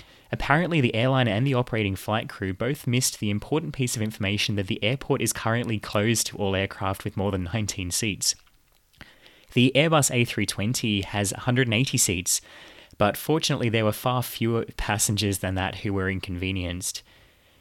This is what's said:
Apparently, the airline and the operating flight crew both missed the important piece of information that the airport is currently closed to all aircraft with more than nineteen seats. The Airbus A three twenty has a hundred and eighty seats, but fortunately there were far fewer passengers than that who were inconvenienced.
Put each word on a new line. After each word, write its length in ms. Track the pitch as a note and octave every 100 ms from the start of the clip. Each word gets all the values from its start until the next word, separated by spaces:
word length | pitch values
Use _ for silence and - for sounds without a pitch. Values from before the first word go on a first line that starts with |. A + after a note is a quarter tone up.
| - - _
Apparently, 520 | - - C#3+ E3+ E3
the 120 | B2
airline 360 | A2 B2+ C3+ B2+
and 180 | G2 C#3
the 60 |
operating 420 | B2 B2 A2+ G2+ G2
flight 320 | - G#2+ C#3
crew 260 | - F#2+
both 320 | F#2+ A2+ D3 -
missed 360 | B2 B2+ -
the 80 | G#2+
important 440 | G#2 - D3+ D#3
piece 220 | C#3+ B2 -
of 60 |
information 560 | G#2+ - F#2+ G#2 - G2+
that 100 | F#2+
the 160 | A2+
airport 380 | G#2 C3+ - C3+
is 100 | A2+
currently 480 | - A#2 A2+ A#2 A2
closed 480 | - G#2+ G#2+ A2+ -
to 100 | -
all 160 | G2
aircraft 520 | F#2+ G2 - F#2+ G2 G#2
with 100 | G#2
more 160 | G2
than 140 | F#2+ F2
nineteen 460 | A2+ G#2 - F2+
seats. 440 | - A2+ E2+ - - _ _ _ _ _ _ - _ - - _
The 180 | - B2+ C3
Airbus 380 | D#3+ D#3 C3+
A 120 | B2 A#2
three 200 | - G2+
twenty 560 | - G#2 A#2+ A#2 G2+
has 300 | G2 G#2 G2+
a 100 | -
hundred 260 | - B2 B2
and 60 |
eighty 240 | G#2+ C3+ B2
seats, 440 | - F2+ F#2 - - - - - - -
but 200 | G#2 G2
fortunately 520 | - D#3 - C#3+ A#2
there 160 | A2+ G#2+
were 60 |
far 300 | G#2+ B2+ B2+
fewer 440 | B2 - A2+ A#2 - -
passengers 600 | - G#2 - G#2 G#2 G2
than 160 | F#2 F#2
that 200 | F#2 -
who 180 | A2
were 160 | G2 F#2+
inconvenienced. 920 | F#2+ - F2 F#2 G2 F2 F2 F2+ - - - _ _ _ _